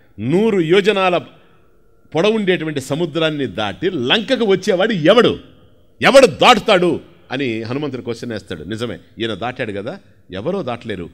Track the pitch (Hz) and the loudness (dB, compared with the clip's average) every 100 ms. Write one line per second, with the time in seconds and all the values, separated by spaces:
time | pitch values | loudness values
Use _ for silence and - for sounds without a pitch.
0 | _ - 113 170 226 202 160 190 196 202 | _ -8 -2 0 2 2 2 2 4 2
1 | 185 170 123 - _ _ _ _ _ _ | 2 0 -4 -14 _ _ _ _ _ _
2 | _ 151 208 226 196 175 156 143 - 143 | _ 0 2 2 0 0 -2 -6 -4 -4
3 | 170 147 160 147 127 87 104 85 185 175 | -2 -2 -2 -2 -4 -4 -6 -4 -4 -2
4 | 123 170 196 254 220 190 202 180 220 202 | -2 -2 0 0 2 0 0 0 0 2
5 | 151 233 175 98 - - - _ _ - | 4 6 4 2 -8 -20 -20 _ _ -2
6 | 151 262 247 123 196 240 - 190 175 120 | 4 6 6 6 4 4 4 2 2 -2
7 | - - - 131 135 110 110 131 147 127 | -6 -20 -10 -6 -4 -4 -6 -6 -6 -8
8 | 120 117 120 107 - 82 78 110 117 82 | -8 -8 -8 -10 -10 -12 -8 -8 -6 -8
9 | - - 113 101 113 123 117 98 107 196 | -14 -8 -6 -4 -6 -6 -8 -8 -8 -12
10 | - _ - 92 123 196 127 117 113 95 | -16 _ -14 -8 -6 -4 -6 -8 -8 -10
11 | 80 | -10